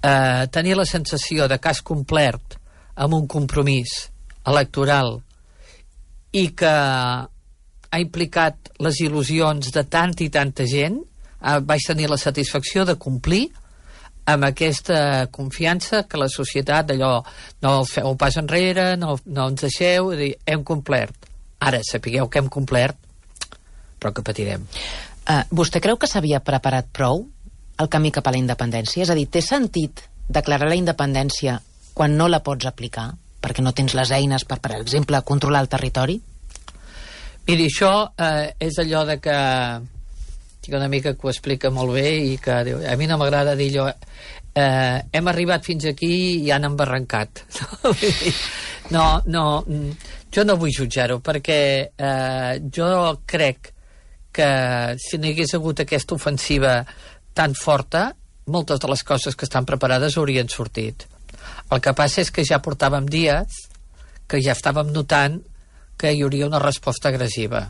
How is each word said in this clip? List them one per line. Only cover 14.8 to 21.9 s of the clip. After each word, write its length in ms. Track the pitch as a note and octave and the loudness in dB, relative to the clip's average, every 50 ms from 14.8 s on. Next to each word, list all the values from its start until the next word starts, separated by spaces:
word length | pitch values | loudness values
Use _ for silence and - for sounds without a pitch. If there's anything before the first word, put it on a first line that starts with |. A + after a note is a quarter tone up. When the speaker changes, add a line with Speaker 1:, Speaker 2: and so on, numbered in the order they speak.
| - - F3 D#3 D3 C#3+ C#3 C3 C3 B2+ | 0 0 2 2 4 2 2 0 0 -2
Speaker 1:
confiança 720 | - - C#3 C3+ - - E3 D#3+ E3+ F3+ - - - G#3+ G3+ | -4 -8 -8 -8 -4 -2 0 0 0 0 -2 0 0 0 0
que 160 | - - D#3 | -2 -2 -2
la 80 | C#3 C3+ | -2 -2
societat, 580 | - - F#3+ - - C#3 C3+ C#3+ C#3+ D3+ D#3 D3+ | -2 -4 -6 -2 -2 -2 0 2 2 0 2 0
d'allò, 360 | C#3 C3 C3 C3 B2+ A#2+ A#2 - - - - - - - | 0 0 2 2 2 0 0 -4 -16 -20 -20 -20 -14 -2
"No 220 | - C3+ C#3 C3+ C3 | 2 2 4 4 2
feu 220 | B2 - - - C3+ | 0 -2 -2 0 0
un 60 | C3 C3 | 0 2
pas 180 | C#3+ C#3 B2+ D#3+ | 2 2 2 0
enrere, 580 | D#3 D3 D#3 F3 F#3 F#3 F3+ F#3 F#3 F3+ F#3 F3+ | -2 0 2 2 2 2 2 2 2 2 2 0
no, 200 | F3 D#3+ C#3+ C3 - | 0 -2 -2 -4 -4
no 220 | - C#3+ C#3 C3 C3 | -6 -4 -2 0 0
ens 140 | C3+ C3+ | -2 0
deixeu", 500 | - C#3 - - F3 F3+ F3+ F3+ F#3 F#3+ F3+ | -2 -2 0 2 2 4 4 4 2 0 0
és 60 | D3 | -2
dir, 180 | D3 C#3 - - - | -2 -2 -4 -4 -4
hem 180 | - D#3 D#3 C#3 | -2 -2 -2 -2
complert. 520 | - E3 D3+ C#3 - C#3+ B2 A2 - - - - - - - - - - _ | -2 -4 -4 -2 0 0 0 0 -2 -8 -18 -20 -20 -20 -20 -20 -20 -10 _
Ara, 200 | - C3+ B2+ A#2+ G#2+ | -2 0 0 0 -2
sapigueu 460 | - | -2